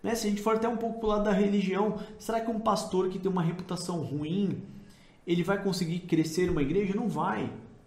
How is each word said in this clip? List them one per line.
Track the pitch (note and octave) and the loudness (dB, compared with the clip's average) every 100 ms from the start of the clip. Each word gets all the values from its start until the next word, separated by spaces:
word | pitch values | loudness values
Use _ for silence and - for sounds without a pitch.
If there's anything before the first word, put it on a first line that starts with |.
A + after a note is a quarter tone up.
Né? | G3 | -2
Se | A3+ G#3 | -2 0
a | |
gente | G3+ | 0
for | A3 | 2
até | A3 A#3 | 2 0
um | A3 | 0
pouco | A3+ - | -4 -2
pro | G#3+ | 0
lado | G#3 | 2
da | G#3 | 4
religião, | F#3+ G3+ G3+ F#3 F#3 G#3+ - - - | 4 4 4 2 2 2 0 -8 -10
será | - A3+ | -4 -2
que | A3+ | 0
um | A3 | 0
pastor | A3 G3+ - F#3 F#3 | 2 0 2 0 0
que | G3 | 0
tem | F#3+ | 0
uma | F3+ | 2
reputação | E3 D#3+ - F3 - E3+ | 0 -2 -6 -6 -4 -4
ruim, | C3 C#3+ D3+ F#3+ F#3+ - - - - - - - | -4 -4 -2 0 0 -2 -8 -16 -18 -20 -20 -14
ele | - F3 | 0 0
vai | F3 G3 | 2 2
conseguir | G3 F3+ E3 F3 | 0 0 -2 -2
crescer | - E3 D#3 - F3 | 2 2 2 2 2
uma | D#3+ | 2
igreja? | C#3 F#3 G3+ | 2 2 2
Não | G#3 A#3 | 0 -2
vai. | D3+ F3+ G#3+ B2 - - - | -2 -2 -2 -4 -8 -16 -20